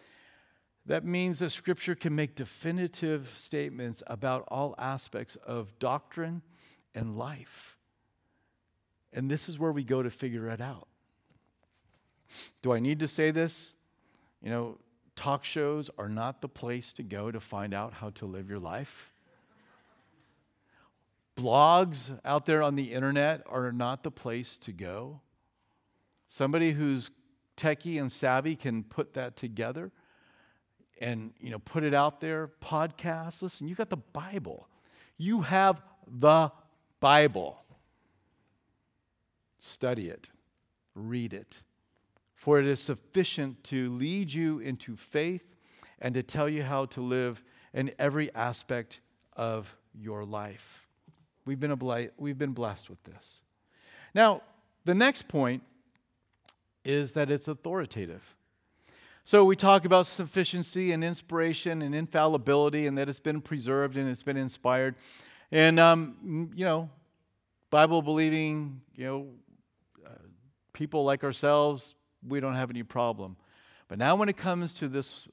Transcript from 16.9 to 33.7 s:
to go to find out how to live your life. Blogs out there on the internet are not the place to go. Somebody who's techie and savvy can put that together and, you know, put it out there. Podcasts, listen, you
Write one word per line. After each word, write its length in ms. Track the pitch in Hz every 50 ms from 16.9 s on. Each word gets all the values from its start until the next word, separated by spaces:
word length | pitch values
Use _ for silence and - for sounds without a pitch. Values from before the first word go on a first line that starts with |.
| -
to 100 | - 120
go 260 | 92 101 101 104 117
to 100 | 113 107
find 340 | - - 107 101 101 101 98
out 200 | 98 107 120 -
how 160 | - 110 104
to 160 | 104 - 110
live 240 | 95 92 98 95 98
your 100 | 101 98
life. 540 | 87 80 92 120 143 - - - - - _ _ _ _ _ _ _ _ _ _ _ _ _ _ _ _ _ _ _ _ _ _ _ _ _ _ _ _ _ _ _ _ _ _ _ _ _ _ _ _ _ _ _ _ _
Blogs 800 | 127 127 117 120 139 147 160 175 180 190 170 151 131 123 131 131 - -
out 200 | 135 143 151 -
there 180 | 165 156 156 151
on 120 | 143 143
the 160 | 139 135 113
internet 520 | 120 127 135 139 143 143 147 151 160 - -
are 260 | - - 127 123 123
not 320 | 120 123 120 123 135 123 -
the 80 | 160
place 460 | 143 - - 123 117 123 120 - - -
to 120 | - 117
go. 500 | 92 85 98 87 92 107 123 139 151 139 _ _ _ _ _ _ _ _ _ _ _ _ _ _ _ _ _ _ _ _ _
Somebody 440 | _ - - 135 139 151 165 165 160
who's 400 | 147 147 151 143 135 123 120 - - _ _ _ _ _ _ _ _
techie 420 | - 160 156 151 - - 170 165 147
and 120 | 139 123
savvy 440 | - - 143 131 127 131 143 160 156
can 280 | - - 131 113 113 110
put 300 | - - - 143 - -
that 220 | 135 127 123 -
together 560 | - 131 113 107 117 113 120 131 160 180 190 - _ _ _ _ _ _ _ _ _ _ _ _ _ _ _ _ _ _ _ _ -
and, 340 | 117 120 117 110 110 113 - _
you 120 | 123 123
know, 80 | 113 104
put 240 | - - - 165 151
it 100 | 147 143
out 280 | 139 143 151 147 -
there. 280 | 165 160 160 156 160 143 - _
Podcasts, 800 | - - 156 156 160 165 - - - 175 165 160 165 170 - -
listen, 260 | 185 180 - - 147
you 80 | 160